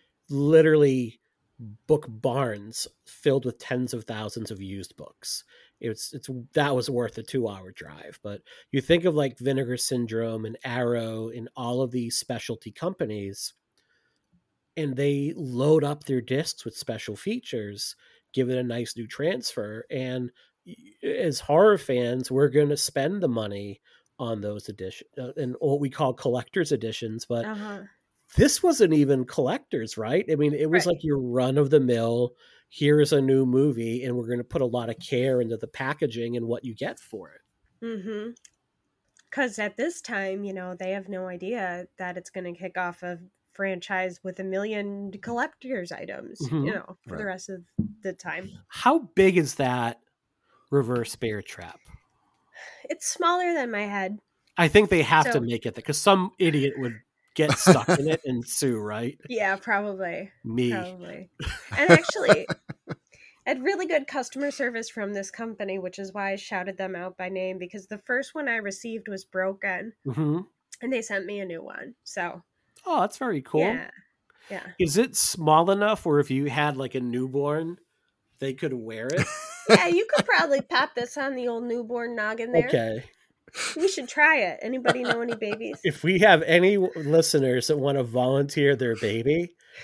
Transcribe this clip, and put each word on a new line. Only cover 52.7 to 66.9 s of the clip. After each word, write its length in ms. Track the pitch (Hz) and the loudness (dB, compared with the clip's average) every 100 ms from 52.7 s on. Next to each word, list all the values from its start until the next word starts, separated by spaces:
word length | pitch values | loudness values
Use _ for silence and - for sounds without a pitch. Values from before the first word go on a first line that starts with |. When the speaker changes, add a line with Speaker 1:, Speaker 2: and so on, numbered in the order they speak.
| - | -18
Speaker 2:
It's 220 | - 349 - | -10 -6 -4
smaller 460 | - 339 359 359 | 0 2 2 2
than 180 | 330 247 | 0 -2
my 120 | 208 | -2
head. 360 | 208 202 190 208 - _ _ - | -4 -4 -4 -6 -14 _ _ 2
Speaker 1:
I 120 | 165 | 8
think 200 | 208 208 | 8 8
they 120 | 175 | 6
have 240 | 151 160 156 | 6 6 6
to 60 | |
Speaker 2:
So 80 | 147 | 2
Speaker 1:
make 260 | 117 117 120 | 0 -2 -4
it, 160 | 113 | -6
'cause 140 | - 147 | -4 2
some 340 | - 196 185 - | 4 4 4 0
idiot 360 | 175 147 135 135 | 2 2 0 -2
would 220 | 127 110 _ _ _ | -6 -6 _ _ _
get 180 | - 151 | 0 2
stuck 360 | - - 147 104 170 | 4 8 8 6 2
in 100 | 147 | 2
it 120 | 160 | 0
Speaker 3:
<laughs> 40 | |
Speaker 1:
and 220 | 135 123 117 | -2 -4 -2
sue, 320 | - 135 113 | -2 0 0
right? 400 | 104 107 120 - - | -4 -4 -6 -8 -8
Speaker 2:
Yeah, 280 | 240 202 196 | -4 -2 -2
probably. 720 | - 202 208 190 180 160 196 _ | -2 -2 -2 -4 -6 -6 -10 _
Speaker 1:
Me. 260 | - 113 120 | -6 0 0
Speaker 2:
Probably. 600 | 185 180 185 175 - 185 _ - - - - | 0 -4 -10 -14 -16 -18 _ -10 -10 -8 0
And 140 | 214 | 6
actually, 560 | 170 339 427 - 170 - | 6 6 -2 4 4 4
Speaker 3:
<laughs> 400 | - - - - | -10 -12 -18 -14
Speaker 2:
I 60 | - _ _ - _ - | -16 _ _ -20 _ -4
had 160 | 269 | -2
really 240 | 269 392 339 | 0 -2 0
good 200 | 320 277 | -2 -2
customer 440 | 285 247 262 285 | -6 -6 -6 -6
service 380 | 269 247 233 226 | -2 -4 -4 -8
from 220 | 233 202 | -8 -6
this 160 | 202 196 | -6 -8
company, 480 | - 226 220 196 190 | -10 -10 -8 -6 -6
which 200 | 180 180 | -8 -10
is 140 | 196 | -12
why 200 | 202 196 | -6 -4
I 40 | 196 | -6
shouted 400 | - 196 185 185 | -6 -6 -6 -6
them 180 | 190 | -8